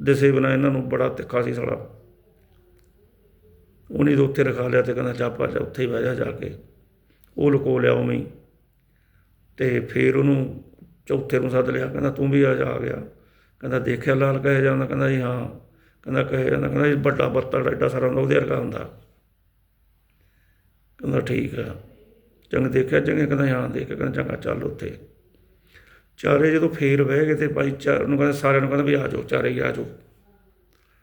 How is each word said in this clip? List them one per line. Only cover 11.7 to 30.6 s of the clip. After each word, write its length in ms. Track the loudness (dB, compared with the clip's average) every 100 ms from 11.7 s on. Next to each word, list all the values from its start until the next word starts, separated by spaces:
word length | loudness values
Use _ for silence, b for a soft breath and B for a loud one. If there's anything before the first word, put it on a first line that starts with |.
| 0 -4
ਕਹਿੰਦਾ, 240 | -2 -4
"ਤੂੰ 220 | 0 2
ਵੀ 120 | 4
ਆ 120 | 4 2
ਜਾ।" 100 | 0
ਆ 140 | -2
ਗਿਆ। 160 | -4 -6 -10 -18 b b b b
ਕਹਿੰਦਾ, 200 | -4 -2
"ਦੇਖਿਆ 360 | 0 -2 0 2
ਲਾਲ 240 | 2 2
ਕਹੇ 220 | 2 2
ਜਾਂਦਾ?" 240 | 4 2 0
ਕਹਿੰਦਾ, 240 | 0 0
"ਜੀ 120 | 0
ਹਾਂ।" 260 | -2 -4 -6 -10 -20 b b b
ਕਹਿੰਦਾ, 200 | -6 -2
"ਕਹੇ 260 | 0 0 0
ਜਾਂਦਾ?" 180 | 0 0
ਕਹਿੰਦਾ, 200 | 2 2
"ਇਹ 80 | 2
ਵੱਡਾ 320 | 0 0 0
ਬੱਤਲ 400 | 0 0 -2 0
ਐਡਾ 200 | 0 0
ਸਾਰਾ 200 | 0 0
ਹੁੰਦਾ, 140 | 0
ਉਹਦੇ 140 | 2 2
ਵਰਗਾ 220 | 2 -2
ਹੁੰਦਾ।" 420 | -4 -6 -10 -16 _ _ _ _ _ _ _ _ _ _ _ _ _ _ _ _ _ _ _ _
ਕਹਿੰਦਾ, 220 | -4 -2
"ਠੀਕ 400 | -2 -2 -4 -6
ਆ।" 160 | -8 -10 -16 -20 -20 _ _ _ _
"ਚੰਗਾ 180 | -2 0
ਦੇਖਿਆ?" 300 | 2 2 2
"ਚੰਗੇ।" 260 | 2 0 0
ਕਹਿੰਦਾ, 220 | 2 0
"ਹਾਂ 220 | 0 -2
ਦੇਖਿਆ।" 260 | -6 -6 -4
ਕਹਿੰਦਾ, 280 | -4 -4
"ਚੰਗਾ 120 | -4 -4
ਚੱਲ 280 | -4 -4
ਉੱਥੇ।" 340 | -6 -8 -12 -12 -18 _ _ _ _ _ b b b b b _
ਚਾਰੇ 340 | 0 4 4
ਜਦੋਂ 180 | 4 2
ਫੇਰ 340 | 0 2 2
ਬਹਿ 220 | 2 2 2
ਗਏ 80 |
ਤੇ 140 | 0 0
ਭਾਈ 240 | 0 -2
ਚਾ-, 280 | -2 0 0
ਉਹਨੂੰ 140 | 2 2
ਕਹਿੰਦਾ, 200 | 2 0
ਸਾਰਿਆਂ 240 | 2 2
ਨੂੰ 80 | 2
ਕਹਿੰਦਾ 160 | 0 2
ਵੀ, 80 |
"ਆ 140 | 2 0
ਜਾਓ, 160 | -4
ਚਾਰੇ 260 | -2 -2 0
ਹੀ 100 | -2
ਆ 120 | -2
ਜਾਓ।" 140 | -4 -8 -12 _ _ _ _ _ _